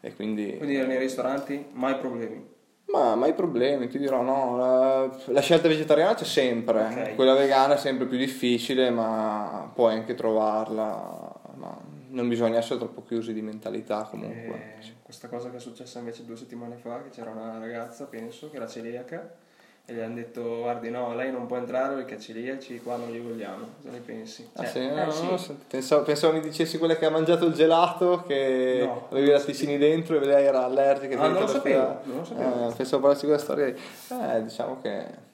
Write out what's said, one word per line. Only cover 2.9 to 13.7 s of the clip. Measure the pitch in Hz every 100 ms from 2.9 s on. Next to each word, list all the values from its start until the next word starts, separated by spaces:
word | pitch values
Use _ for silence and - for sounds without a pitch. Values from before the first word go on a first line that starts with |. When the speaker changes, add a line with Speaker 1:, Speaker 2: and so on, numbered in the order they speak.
Speaker 1:
Ma | - 117 110
mai | 139
problemi, | - 175 120 131 143 120
ti | 131
dirò, | 139 131
no, | 127 139 127 120
la, | 127 127 131 135 135 135 -
la | 135
scelta | - 165 165
vegetariana | 156 151 151 180
c'è | -
sempre, | - - 127 117 117 113 110
Speaker 2:
Ok. | 120 110 110
Speaker 1:
quella | 131
vegana | 135 139 135 135
è | 143
sempre | 143 127 120
più | 127
difficile, | 131 - 123 117 120 127 127
ma | 117 113 110 110 107 104 101 73
puoi | - 113
anche | 110 110
trovarla, | 120 113 110 107 110 110 110 107 110 50 50 50 - - -
ma | - - - - 127
non | 131 120
bisogna | 117 117 113
essere | 113 127
troppo | 113 - -
chiusi | 113 113
di | 110
mentalità | 107 107 107